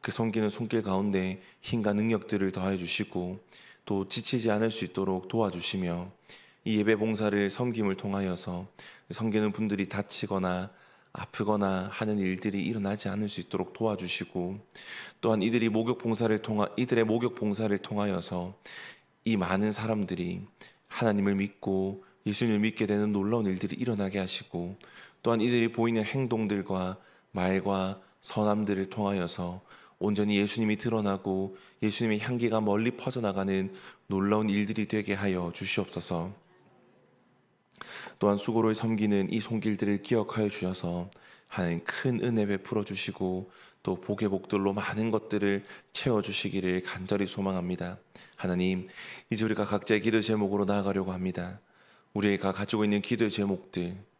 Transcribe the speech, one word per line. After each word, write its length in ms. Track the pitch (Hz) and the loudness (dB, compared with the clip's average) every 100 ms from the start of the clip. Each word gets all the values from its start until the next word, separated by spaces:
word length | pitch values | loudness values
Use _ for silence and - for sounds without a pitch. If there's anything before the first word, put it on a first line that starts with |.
그 100 | - | -6
섬기는 380 | - 113 110 107 | -2 0 2 0
손길 320 | - 113 117 | -2 0 0
가운데 580 | 101 95 104 98 92 92 - - | 2 2 2 2 0 -4 -12 -18
힘과 320 | - 120 104 | -4 0 2
능력들을 580 | 104 110 110 - 104 98 | 2 2 0 0 0 0
더해 240 | 95 95 95 | 0 -2 -2
주시고, 640 | 85 - 104 90 90 95 - - - - - | -2 -4 -4 -4 -6 -8 -14 -20 -20 -20 -4
또 180 | 101 95 | -2 0
지치지 440 | - - 127 113 | -4 -2 0 2
않을 200 | 104 113 | 2 2
수 140 | 107 | 0
있도록 440 | 90 - 95 92 - | -6 -2 0 0 0
도와주시며, 840 | 113 104 87 - 98 90 87 90 - - - - _ - | 0 0 0 -4 -2 -2 -4 -6 -14 -20 -20 -20 _ 0
이 120 | 110 | 2
예배 180 | 104 110 | 4 4
봉사를 520 | 110 107 107 101 101 | 2 2 2 2 2
섬김을 460 | - 123 110 101 | 0 -2 0 0
통하여서 720 | 95 104 98 98 87 - 87 95 - - - _ | 0 -2 -2 -2 -4 -6 -8 -10 -16 -20 -20 _
섬기는 420 | - 110 107 107 | -4 0 2 2
분들이 360 | 104 107 98 95 | 0 -2 0 -2
다치거나 840 | 98 101 - 104 98 92 90 95 - - - _ | -2 -4 -6 -2 0 0 0 -4 -12 -20 -20 _
아프거나 760 | - - - 104 107 98 95 95 | -14 -12 -4 0 4 4 2 -2
하는 280 | - 107 104 | -4 0 2
일들이 440 | 95 92 104 98 95 | 2 0 0 0 -2
일어나지 420 | 113 98 104 101 | 0 -2 -2 -4
않을 220 | 98 104 | -2 -4
수 100 | 98 | -6
있도록 320 | 87 92 90 | -6 -4 -4
도와주시고, 880 | - 113 101 90 - 85 90 87 101 - - - - - - | -2 0 0 -4 -6 -6 -4 -4 -6 -14 -20 -16 -14 -14 -2
또한 200 | 113 110 | 2 2
이들이 280 | 98 120 113 | 4 4 4
목욕 260 | 110 113 123 | 2 0 0
봉사를 400 | 117 110 113 107 | 0 0 2 2
통하-, 260 | 110 107 101 - | 0 0 0 0
이들의 280 | 123 117 | 2 4
목욕 300 | 110 113 120 | 4 2 0
봉사를 420 | - 104 98 110 101 | -2 -2 0 0 0
통하여서 800 | - 104 104 92 85 90 87 95 - - - - _ _ | -2 -2 0 -2 -4 -6 -6 -10 -18 -16 -16 -20 _ _
이 140 | - 110 | 0 0
많은 340 | 87 95 107 | 2 2 2
사람들이 680 | 104 110 110 95 90 87 90 98 _ - _ _ | 0 -2 0 0 -2 -4 -6 -10 _ -20 _ _
하나님을 480 | - 117 101 98 98 | 0 2 4 2 2
믿고 680 | 101 - - 95 95 98 - _ - | -2 -4 -2 0 0 -4 -14 _ -4
예수님을 320 | 101 120 104 | 0 2 4
믿게 260 | 110 110 | 2 0
되는 260 | 107 104 107 | 0 2 2
놀라운 340 | 101 98 117 104 | 2 2 2 2
일들이 280 | 92 98 | 0 -4
일어나게 440 | - 123 107 95 98 | -2 -2 -2 -2 -2
하시고, 580 | 92 - - 90 87 98 - - - _ | -4 -6 -8 -8 -8 -10 -18 -20 -20 _
또한 180 | - 117 | 0 2
이들이 320 | 117 120 117 | 4 4 2
보이는 320 | 113 117 113 | 2 2 2
행동들과 920 | 104 139 127 113 107 101 92 95 92 95 - - _ | 0 -2 0 0 0 0 -2 -2 -2 -6 -14 -20 _
말과 680 | - 92 95 95 98 95 95 - _ | 0 2 2 2 0 -2 -4 -12 _
선함들을 720 | - - 107 104 104 98 95 | -6 0 2 2 2 0 -2
통하여서 720 | 110 101 98 85 - 90 90 - - - _ | -2 0 0 -2 -4 -6 -6 -14 -20 -20 _
온전히 380 | 101 104 104 101 | 0 2 4 4
예수님이 380 | 101 - 107 107 | 2 2 0 0
드러나고 800 | 120 110 104 98 101 95 95 95 - _ | 0 0 0 0 0 0 -2 -6 -20 _
예수님의 380 | 107 101 117 107 | -2 2 0 0
향기가 400 | 110 123 117 110 | 0 0 2 4
멀리 320 | 107 101 113 | 4 2 2
퍼져나가는 800 | 123 - 127 110 98 95 95 95 95 - - _ | -2 -4 -2 0 0 0 0 0 -6 -18 -20 _
놀라운 420 | 98 98 107 110 | 0 4 4 4
일들이 380 | 101 104 110 104 | 0 0 -2 0
되게 280 | 107 104 | -2 0
하여 380 | 98 101 92 87 | 0 0 0 -2
주시옵소서. 800 | - 95 - 95 - - 87 87 101 _ _ _ _ _ _ _ _ _ _ _ _ _ - - - - - | -6 -4 -4 -4 -6 -4 -4 -4 -10 _ _ _ _ _ _ _ _ _ _ _ _ _ -20 -16 -14 -14 0
또한 180 | 104 101 | 2 4
수고를 380 | - 113 110 | 2 2 2
섬기는 580 | 107 113 110 107 101 95 | 2 0 2 4 4 2
이 80 | 113 | -2
손길들을 600 | 107 110 110 104 104 101 | -2 -2 0 0 0 0
기억하여 460 | - 120 101 110 104 | 2 0 0 0 -2
주셔서 600 | - 92 92 87 87 90 - - - _ | 0 -4 -4 -4 -4 -6 -14 -20 -20 _
하나님, 360 | - 87 85 | -4 -2 -2
큰 380 | - - 135 120 | -4 -4 -2 0
은혜 240 | 120 113 104 | 0 2 2
베풀어 380 | 98 - 107 | 0 -2 -4
주시고, 680 | 101 98 - - 95 92 92 - - _ | -2 -6 -6 -4 -2 -2 -6 -16 -20 _
또 180 | - 92 | -4 -4
복의 280 | - 104 107 | -2 -2 0
복들로 440 | 95 - 104 98 | 0 0 2 2
많은 380 | 101 95 104 113 | 0 -2 -2 2
것들을 540 | 107 - 104 101 101 - - _ | 0 0 2 2 2 -2 -20 _
채워주시기를 920 | - - 110 98 98 101 98 92 92 | -2 2 2 0 -4 -2 0 0 0
간절히 440 | 92 - 92 104 95 | -2 -8 -2 0 0
소망합니다. 720 | - 95 92 90 90 90 95 _ - - - | -2 -2 -2 -2 -4 -6 -8 _ -20 -20 -6
하나님, 520 | 92 90 92 92 90 - - - - | -2 2 2 2 -4 -14 -14 -16 -6
이제 140 | 107 | 0
우리가 200 | 110 107 | 2 2
각자의 360 | 101 104 - 107 | 2 0 4 4
기도 200 | 113 110 | 4 2
제목으로 440 | 104 107 98 104 | 2 2 2 2
나아가려고 480 | 98 101 98 98 92 | 2 2 2 0 -2
합니다. 480 | 92 92 90 90 98 _ _ - - _ | -2 -4 -4 -8 -10 _ _ -20 -20 _
우리가 400 | 104 101 98 95 | 0 2 2 0
가지고 320 | 95 101 110 | -2 -2 2
있는 160 | 107 104 | 2 2
기도의 300 | 98 117 110 | 0 0 2
제목들 680 | 101 101 92 - - 87 95 98 _ | 2 -2 -2 -4 -6 -4 -6 -14 _